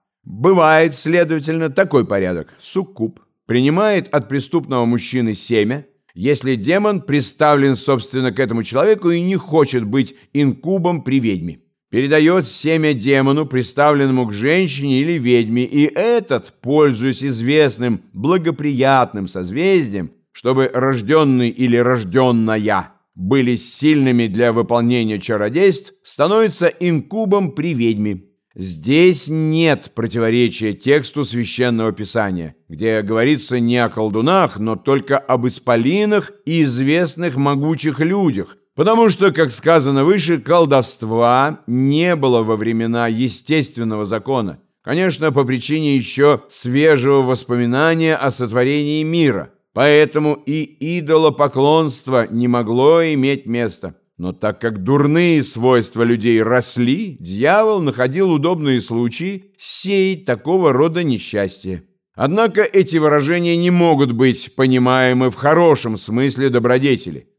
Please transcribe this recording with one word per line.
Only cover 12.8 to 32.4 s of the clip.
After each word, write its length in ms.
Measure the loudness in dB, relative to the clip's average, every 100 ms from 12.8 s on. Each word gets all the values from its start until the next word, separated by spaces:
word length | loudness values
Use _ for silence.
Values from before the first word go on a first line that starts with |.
| 0
демону, 520 | 0 0 2 2 0 0
приставленному 840 | -4 -4 0 2 2 2 0 -2
к 40 |
женщине 680 | -4 0 0 0 -4 -2 0
или 180 | 0 -2
ведьме, 460 | 2 2 2 -2
и 220 | -2 0 0
этот, 640 | 0 0 0 -2 -4 -6 _
пользуясь 640 | -2 2 2 2 -2 -2
известным 800 | -4 -4 0 2 2 0 -4 -4 -6
благоприятным 1120 | -8 -2 -2 -2 -4 -4 0 2 2 0 -4 -8
созвездием, 840 | -8 -8 -2 0 2 0 -6 -10 -14 _
чтобы 400 | -6 -2 0 0
рождённый 760 | 0 -2 -2 0 2 4 2 0
или 280 | 0 0 2
рождённая 1160 | 2 0 0 0 2 2 0 -2 0 -2 -4 _ _ -10
были 400 | -2 0 0 -2
сильными 720 | -6 -2 2 2 4 2 0
для 240 | 0 0
выполнения 680 | 0 0 0 0 0 -2 -4
чародейств, 760 | -4 -2 -2 2 2 0 -8 -20
становится 640 | -18 -2 0 2 0 0 -2
инкубом 880 | 0 0 -2 -2 -6 0 0 0 -4
при 180 | -4
ведьме. 480 | -2 0 0 -4 -6 -12 _ _
Здесь 760 | -12 -12 -8 -2 4 4 2 -2
нет 640 | -4 -2 0 2 0 -4
противоречия 800 | -8 -6 -2 0 2 0 0 -6
тексту 500 | -4 0 0 0 -6
Священного 680 | -6 -6 -6 -2 -2 0 -2
Писания, 600 | -4 -6 -4 -4 -4